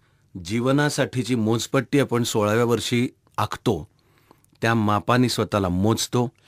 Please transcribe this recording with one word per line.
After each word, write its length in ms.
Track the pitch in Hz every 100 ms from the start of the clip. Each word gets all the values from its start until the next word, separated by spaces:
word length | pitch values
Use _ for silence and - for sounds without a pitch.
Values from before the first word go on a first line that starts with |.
| _ _ _ 95 85
जीवनासाठीची 880 | 117 127 139 147 - 123 127 120 123
मोजपट्टी 640 | 107 117 - 135 117 143
आपण 240 | 127 120
सोळाव्या 420 | 117 113 104 110 117
वर्षी 440 | 113 - 120 127 - _ -
आखतो 520 | 107 - 123 85 - _ _ _ _ _ _ _
त्या 120 | 113
मापाने 560 | 117 104 104 - 123 123
स्वतःला 400 | - 95 104 92
मोजतो 600 | 90 107 113 - 120 120 -